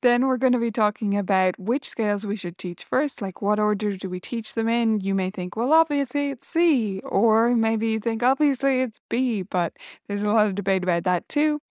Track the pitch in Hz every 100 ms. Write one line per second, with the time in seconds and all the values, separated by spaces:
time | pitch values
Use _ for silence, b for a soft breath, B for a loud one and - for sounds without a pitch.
0 | 247 240 262 254 254 247 233 214 214 208
1 | 208 202 196 190 185 180 185 262 - -
2 | 214 208 202 202 180 175 180 175 - 254
3 | 294 - 196 185 202 208 214 208 208 190
4 | 185 180 - 233 220 - 226 233 233 214
5 | 190 196 190 185 180 220 247 320 320 285
6 | 269 285 285 262 - 320 349 277 214 190
7 | - 190 226 220 233 240 220 220 226 220
8 | 226 226 240 262 294 269 277 262 254 -
9 | _ 240 262 220 180 185 170 _ B B
10 | _ 202 208 220 208 190 190 190 175 170
11 | 170 180 - 294 302 302 _